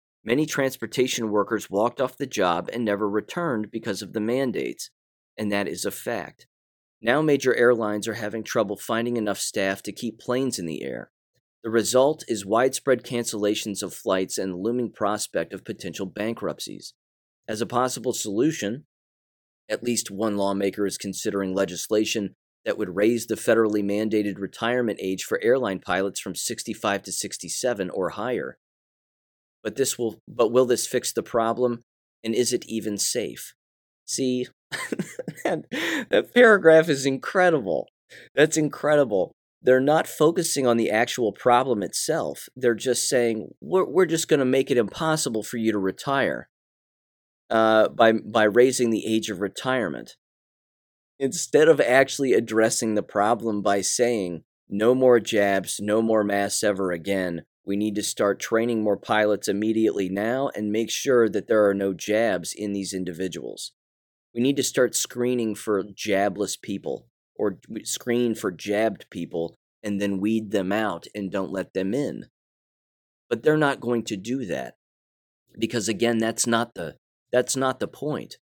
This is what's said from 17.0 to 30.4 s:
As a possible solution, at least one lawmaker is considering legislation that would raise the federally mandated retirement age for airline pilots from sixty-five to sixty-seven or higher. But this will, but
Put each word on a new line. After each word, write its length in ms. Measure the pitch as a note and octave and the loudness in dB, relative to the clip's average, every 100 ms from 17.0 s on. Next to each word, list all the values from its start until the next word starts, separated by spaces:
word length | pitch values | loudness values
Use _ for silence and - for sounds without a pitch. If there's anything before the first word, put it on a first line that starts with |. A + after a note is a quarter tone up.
| _ _ _ _ - | _ _ _ _ -10
As 140 | G#2+ | -6
a 40 | G2 | -4
possible 460 | A#2+ B2 A#2+ B2 | -2 -2 -2 -4
solution, 720 | A2+ A2+ G2+ D3+ D#3+ G2+ B2 - _ _ _ _ _ _ _ - | -4 -4 0 0 0 -6 -8 -12 _ _ _ _ _ _ _ -8
at 120 | G#2+ | -6
least 300 | A#2+ A#2 - | -2 -4 -4
one 240 | G2 A2 G2+ | -4 -2 0
lawmaker 500 | G2 G2 G2+ F#2+ G2 | 0 0 -2 -2 -4
is 120 | - | -4
considering 580 | G2+ F#2+ A2+ G2 F#2+ F#2+ | -8 -6 -4 -2 -2 0
legislation 800 | F#2+ F2 - G#2+ A2 A#2 G2+ - _ _ A2 | -2 -4 -2 0 0 -2 -6 -10 _ _ -6
that 120 | - | -4
would 200 | F#2+ F2 | -4 0
raise 280 | G#2+ A#2+ - | 2 2 -2
the 100 | A2 | -4
federally 460 | - A2+ A2 G#2 | 2 4 4 2
mandated 560 | G2+ G#2 A2 G#2+ G#2 G2 | 0 -2 0 0 0 -4
retirement 600 | G2 - A#2 B2 A#2 G2 | -10 -6 -2 0 -2 -2
age 220 | F#2+ F#2 | -4 -6
for 160 | - - | -4 0
airline 380 | A2 C3 A#2 F#2 | 2 2 0 -4
pilots 400 | - F#2 G2 - | -2 -2 -2 -4
from 160 | G#2 F2 | -10 -8
sixty-five 680 | - A#2 - G#2+ G#2+ G2+ | -8 -8 -8 -4 -2 -2
to 80 | - | -4
sixty-seven 800 | - G2+ - E2+ - B2+ G#2+ F#2 | -8 -8 -10 -10 -4 -4 -2 -4
or 200 | F#2+ F2+ | -2 -4
higher. 480 | - A2+ A2+ B1+ - _ _ _ _ _ _ _ _ _ _ | -4 -6 -4 -6 -12 _ _ _ _ _ _ _ _ _ _
But 140 | A2 A2 | -6 -2
this 200 | C3 - | -2 0
will, 220 | A#2 - - | -4 -6 -8
but 240 | A2+ | 0